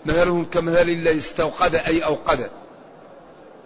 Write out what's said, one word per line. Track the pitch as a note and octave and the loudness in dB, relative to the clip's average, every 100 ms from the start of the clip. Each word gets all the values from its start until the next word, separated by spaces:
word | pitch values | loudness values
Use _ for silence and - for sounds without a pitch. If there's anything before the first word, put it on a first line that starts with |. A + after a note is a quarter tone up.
| D3+ | -2
مثلهم | D#3+ F3 F3 D#3 | 2 2 2 -2
كمثل | F3 E3 E3+ E3+ | -2 2 2 2
الذي | E3+ E3 D#3 | 2 0 0
استوقد | - - D#3 - F3+ D#3+ | -2 -2 -2 0 0 0
أي | D#3 E3 D#3 | 0 0 0
أوقد. | D3 - C#3+ G#2 - - - - - - - - - - - | 0 0 0 -2 -12 -20 -20 -20 -20 -20 -20 -20 -20 -20 -20